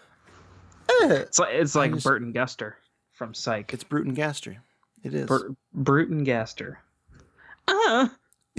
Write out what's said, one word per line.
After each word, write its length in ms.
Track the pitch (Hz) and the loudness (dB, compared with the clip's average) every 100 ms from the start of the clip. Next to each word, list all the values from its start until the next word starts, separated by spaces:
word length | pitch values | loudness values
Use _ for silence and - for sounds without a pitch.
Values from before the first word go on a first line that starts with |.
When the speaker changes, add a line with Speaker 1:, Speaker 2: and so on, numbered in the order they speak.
| _ _ _ - - - - - - | _ _ _ -20 -20 -20 -20 -12 2
Speaker 1:
Uh, 200 | 494 320 | 4 6
Speaker 2:
It's 240 | 139 - 165 | 4 2 0
like, 160 | 175 | 2
it's 220 | 131 156 151 | 2 2 2
Speaker 1:
I 40 | |
Speaker 2:
like 120 | 135 | 2
Speaker 1:
just 100 | 123 135 | 0 0
Speaker 2:
Burton 260 | 127 120 | 0 -2
Guster 420 | 120 127 - 107 - _ _ _ | -4 -4 -4 -12 -12 _ _ _
from 220 | - 120 | -12 -12
Psych. 400 | - 131 110 104 | -8 -4 -4 -6
Speaker 1:
It's 100 | 127 | -12
Bruton 300 | - 147 - | -6 -4 -2
Gaster. 480 | 131 151 143 - 107 _ _ _ _ | -2 -4 -4 -12 -18 _ _ _ _
It 100 | 135 | -8
is. 120 | 143 131 | -6 0
Speaker 2:
Bur-, 280 | 131 98 135 _ | -2 -2 -14 _
Bruton 500 | - 135 143 165 156 | -4 2 4 2 0
Gaster. 540 | 135 117 110 - 110 - _ _ _ - _ _ - - - | 0 0 -2 -8 -14 -14 _ _ _ -20 _ _ -20 -10 -2
Uh. 400 | 392 415 233 247 | 2 4 4 2
<laughs> 60 | - _ - _ | -2 _ -20 _